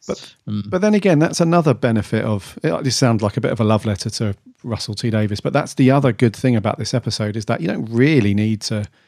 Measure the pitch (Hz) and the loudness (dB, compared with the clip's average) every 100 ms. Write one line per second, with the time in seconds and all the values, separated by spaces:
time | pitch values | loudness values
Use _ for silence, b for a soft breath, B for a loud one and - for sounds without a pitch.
0 | - - - _ - 104 101 180 208 208 | -10 -12 -14 _ -8 -6 -4 0 2 2
1 | 196 151 160 - 165 175 156 110 127 113 | 4 4 2 2 2 4 4 2 2 0
2 | 98 110 113 104 - - 156 170 139 - | 0 -2 -2 -4 -6 -6 -4 -2 -2 2
3 | 131 110 104 - 113 127 107 107 110 101 | 2 2 0 -2 -2 0 2 2 0 -4
4 | 110 - 110 95 - _ - 107 - 107 | -6 -4 -4 -6 -14 _ -8 -8 -8 -6
5 | 120 107 107 104 - 143 151 - 127 139 | -2 0 0 -2 -2 0 0 2 4 6
6 | 135 107 120 - 131 117 104 - 107 123 | 2 2 2 2 0 0 0 -4 -4 -4
7 | - - 104 107 107 113 - - 110 117 | -4 -4 -4 -4 -4 -4 -4 -4 -4 2
8 | 139 151 104 101 107 107 - 107 101 _ | 4 4 2 2 0 -2 -4 -6 -8 _